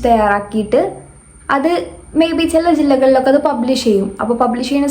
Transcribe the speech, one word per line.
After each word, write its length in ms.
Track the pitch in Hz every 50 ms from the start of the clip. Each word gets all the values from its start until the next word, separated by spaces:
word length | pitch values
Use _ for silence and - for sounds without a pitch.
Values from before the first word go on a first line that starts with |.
| 233
തയ്യാറാക്കിയിട്ട് 720 | 240 233 220 214 208 202 208 202 - - 220 208 202 240 269 359 392 370 - - - - - - - - - - -
അത് 180 | 262 277 262 320 349 - 175 - - - - - - 294
maybe 280 | 330 330 320 285 330 - -
ചില 200 | 320 330 349 330 294
ജില്ലകളിലൊക്കെ 500 | 302 285 277 262 269 269 262 262 262 277
അത് 120 | 269 285
പബ്ലിഷ് 420 | - 311 277 233 233 247 262 247 -
ചെയ്യും. 340 | 233 208 196 196 - - -
അപ്പോ 140 | - 220 240
പബ്ലിഷ് 340 | 233 254 226 226 240 262 -
ചെയ്യുന്ന 200 | 277 285 285 277